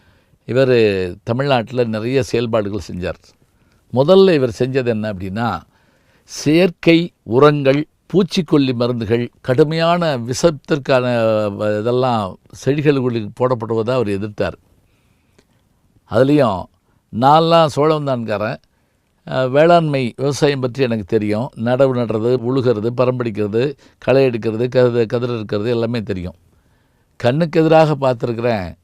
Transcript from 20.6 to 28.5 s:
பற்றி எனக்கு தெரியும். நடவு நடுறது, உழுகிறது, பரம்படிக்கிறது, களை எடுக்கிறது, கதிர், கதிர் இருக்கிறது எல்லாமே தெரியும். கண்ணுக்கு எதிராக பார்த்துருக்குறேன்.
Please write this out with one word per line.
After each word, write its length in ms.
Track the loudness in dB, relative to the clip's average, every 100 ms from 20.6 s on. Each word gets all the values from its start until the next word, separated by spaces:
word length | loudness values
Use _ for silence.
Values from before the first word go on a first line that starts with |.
பற்றி 220 | -4 -2
எனக்கு 220 | -2 -2
தெரியும். 460 | -2 -2 0 -4 -6
நடவு 400 | -6 -2 2 2
நடுறது, 420 | 2 -2 -2 0 0
உழுகிறது, 540 | 0 -2 0 0 -2 0
பரம்படிக்கிறது, 800 | 0 0 -4 -4 -4 -2 -4 -6 _ _
களை 280 | 2 4 2
எடுக்கிறது, 420 | 0 -4 -4 -2
கதிர், 380 | 2 2 2 -2
கதிர் 280 | -2 -4
இருக்கிறது 360 | -6 -6 -4 -2
எல்லாமே 320 | -2 -2 -4
தெரியும். 320 | -6 -8 -8 -14 _ _ _ _ _ _ _ -2
கண்ணுக்கு 440 | 0 0 0 2
எதிராக 360 | 4 6 4 2
பார்த்துருக்குறேன். 720 | -2 -2 -4 -4 -2